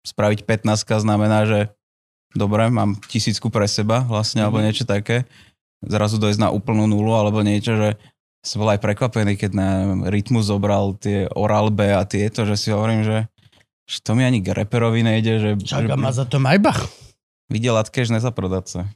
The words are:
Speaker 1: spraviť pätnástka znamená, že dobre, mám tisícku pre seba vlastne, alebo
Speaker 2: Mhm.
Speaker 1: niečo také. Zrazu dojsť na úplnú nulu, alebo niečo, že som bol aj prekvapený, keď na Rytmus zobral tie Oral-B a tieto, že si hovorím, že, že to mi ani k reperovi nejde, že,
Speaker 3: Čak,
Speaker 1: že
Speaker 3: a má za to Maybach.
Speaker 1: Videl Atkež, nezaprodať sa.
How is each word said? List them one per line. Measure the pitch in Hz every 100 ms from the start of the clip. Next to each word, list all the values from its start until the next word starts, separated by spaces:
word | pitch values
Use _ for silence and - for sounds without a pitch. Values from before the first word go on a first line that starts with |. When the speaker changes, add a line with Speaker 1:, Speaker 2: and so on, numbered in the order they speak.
Speaker 1:
spraviť | - - 104 107
pätnástka | - 110 110 107 - 110
znamená, | 107 107 107 107
že | 107 107 104 _ _ _ _ _ _
dobre, | - 101 107 113
mám | 117 104 98
tisícku | - 117 117 101 117
pre | 110 101
seba | - 107 117
vlastne, | 123 107 110 113
alebo | 107 110
Speaker 2:
Mhm. | 107
Speaker 1:
niečo | 104 -
také. | 101 104 117 123 - - _ _ _
Zrazu | 104 104 104 110
dojsť | 104 104
na | -
úplnú | 104 - 107 107
nulu, | 104 110
alebo | 113 104 107
niečo, | 104 104 113
že | 110 107 110 - _ _ _
som | - 101
bol | 107
aj | 101
prekvapený, | 107 101 127 113 104 98
keď | 104
na | 95 95 95 95 95 92
Rytmus | 104 101 120 104
zobral | 101 101 101 98
tie | 98 101 98 92
Oral-B | - 104 104 107 104 101
a | 98
tieto, | 98 98 104 -
že | 104 104
si | -
hovorím, | 104 110 110
že, | 107 110 113 _ _ _ _ _
že | - -
to | -
mi | 113
ani | 127 123
k | 95
reperovi | 92 104 120 117 113
nejde, | 113 110 110 110
že, | 107 104
Speaker 3:
Čak, | - 139
Speaker 1:
že | 113
Speaker 3:
a | 135
má | 131
za | 127
to | 127 143
Maybach. | 131 190 240 - - - - _ _ _ _
Speaker 1:
Videl | 110 123
Atkež, | 113 107 - 117
nezaprodať | 113 123 120 95 92 -
sa. | - 95